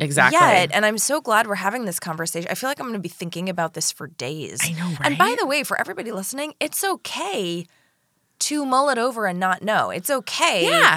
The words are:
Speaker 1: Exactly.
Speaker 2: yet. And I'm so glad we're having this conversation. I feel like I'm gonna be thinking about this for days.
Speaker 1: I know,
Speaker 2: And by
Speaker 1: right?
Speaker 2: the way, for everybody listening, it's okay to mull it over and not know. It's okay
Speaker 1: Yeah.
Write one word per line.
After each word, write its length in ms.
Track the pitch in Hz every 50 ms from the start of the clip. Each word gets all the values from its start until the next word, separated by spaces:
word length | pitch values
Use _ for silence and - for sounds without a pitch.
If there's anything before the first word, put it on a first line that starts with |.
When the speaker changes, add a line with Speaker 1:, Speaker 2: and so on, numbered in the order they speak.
Speaker 1:
Exactly. 400 | 151 139 139 143 127 - 311 349
Speaker 2:
yet. 300 | 349 269 208 180 175 -
And 120 | - 208 214
I'm 140 | 214 220 208
so 220 | - - 285 311
glad 260 | - 240 214 214 226
we're 80 | 214 202
having 280 | 185 190 196 220 254 233
this 160 | 190 170 -
conversation. 480 | - 170 156 165 165 160 - 165 170 -
I 40 | 185
feel 120 | - 254 269
like 120 | 285 -
I'm 60 | 262
gonna 120 | 240 226 202
be 100 | 165 170
thinking 380 | - - 180 170 - - 185 190
about 260 | 180 175 165 160 -
this 180 | 156 - -
for 160 | - - 117 147
days. 500 | - - 123 131 156 156 123 80 101 131 -
Speaker 1:
I 80 | 170
know, 240 | 165 160 180 180 156 147
Speaker 2:
And 140 | - 302 285
by 100 | - 370
Speaker 1:
right? 120 | 440 480 466
Speaker 2:
the 80 | 370
way, 160 | 269 285 294
for 160 | - - - -
everybody 320 | 240 262 381 381 233 233
listening, 440 | 170 190 190 - 262 277 294 302 - -
it's 240 | 302 302 - -
okay 840 | 403 381 349 - - - - 254 339 403 370 233 185 170 170 175 170 - _ _ _ _ _ _ _ _ _ _ _ _ _ -
to 240 | - - 294 294 285
mull 240 | 262 254 262 285 285
it 100 | 262 233
over 280 | 233 262 233 233 208
and 140 | 185 175 180
not 220 | 185 185 185 -
know. 280 | 175 214 208 165 117 92
It's 180 | - 175 175 -
okay 540 | 277 254 - - - - 320 330 269 180 359 494
Speaker 1:
Yeah. 280 | 659 640 508 - 160